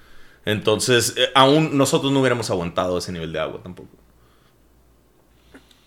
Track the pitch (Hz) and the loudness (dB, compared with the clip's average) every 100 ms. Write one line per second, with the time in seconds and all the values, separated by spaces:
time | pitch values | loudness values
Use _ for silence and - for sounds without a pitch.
0 | - - - - - 104 110 110 - 120 | -20 -20 -20 -8 -4 -2 0 0 2 2
1 | 117 - 127 135 135 151 160 139 135 - | 2 -2 0 4 6 6 2 0 0 0
2 | 135 139 131 123 110 95 85 85 92 90 | 0 0 2 0 -2 -4 -4 -4 -2 -4
3 | 92 87 82 78 73 - 92 87 - _ | -6 -8 -8 -6 -8 -8 -16 -18 -20 _
4 | _ _ _ _ _ _ _ _ _ _ | _ _ _ _ _ _ _ _ _ _
5 | _ _ _ _ _ - _ _ | _ _ _ _ _ -20 _ _